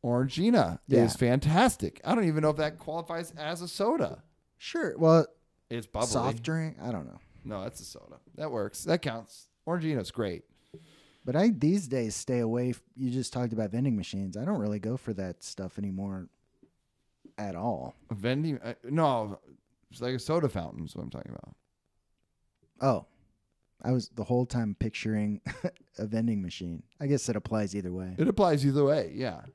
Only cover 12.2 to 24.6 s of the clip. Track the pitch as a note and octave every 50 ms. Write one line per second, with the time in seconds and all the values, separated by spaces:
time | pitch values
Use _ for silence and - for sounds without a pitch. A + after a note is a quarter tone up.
12.2 | - - B2+ B2 A#2 A2+ A2+ A#2+ B2 B2+ A#2+ - _ _ _ - C3 B2+ A#2+ C3
13.2 | B2 - - B2+ B2 A#2 A2+ A2 A2 G2+ F#2+ A#2+ C3 C#3 A#2 G#2 F#2 - - G2
14.2 | G2 F#2+ F2+ G#2 B2 F3 G#3 D#3 G#2 G#2 G#2 G#2 F#2 A2 B2 C3 - - G#2+ F#2
15.2 | F#2+ F#2 E2+ _ - - - - F#2+ F#2 - - G2+ G2 F#2+ F#2+ G2 G2 F#2+ F#2
16.2 | F2+ E2 _ _ _ _ _ _ - _ _ _ _ _ _ _ _ _ _ _
17.2 | _ - _ - G#2 G2+ F2 E2+ G2+ A#2+ G#2+ C#2 C2 - - _ _ _ A2+ G2+
18.2 | F#2+ A#2+ C3 C#3 D#3 E3 C#3+ A#2+ - A#2 A#2 _ - A#2+ C#3+ D#3+ D#3+ D3 C3 A#2
19.2 | G#2+ G#2 G2+ - _ C2+ - _ _ _ _ _ _ _ - - A#2+ B2 C3 B2
20.2 | - - D#3 E3+ D#3 C3 - G2+ E2 D2+ - B1+ D#2+ D#2 - - - - - -
21.2 | - - - - - - - _ _ _ _ _ _ _ _ _ _ _ _ _
22.2 | _ _ _ _ _ _ _ _ _ _ _ _ - C3+ A#2+ F#2+ - _ _ _
23.2 | _ _ _ _ _ _ _ _ _ _ _ _ - A#2 B2+ B2+ G#2+ - - A#2
24.2 | G#2 - B2 B2 B2+ A#2+ - B2